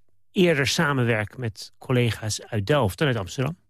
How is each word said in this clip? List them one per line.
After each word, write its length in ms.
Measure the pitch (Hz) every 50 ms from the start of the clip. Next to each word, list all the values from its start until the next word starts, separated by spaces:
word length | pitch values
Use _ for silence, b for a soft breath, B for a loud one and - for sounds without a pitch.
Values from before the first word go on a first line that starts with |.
| _ _ _ _ _ _ -
eerder 340 | 208 180 170 156 135 139
samenwerk 720 | - - - 165 143 143 131 120 117 117 107 104 - -
met 360 | 131 127 110 - - - - - -
collega's 640 | - - 131 123 120 113 104 - 113 107 - - -
uit 240 | - - 104 98
Delft 320 | 98 147 143 117 95 - -
dan 80 | 160
uit 100 | 139 120
Amsterdam. 400 | 110 92 - - - 131 151 175 - _ _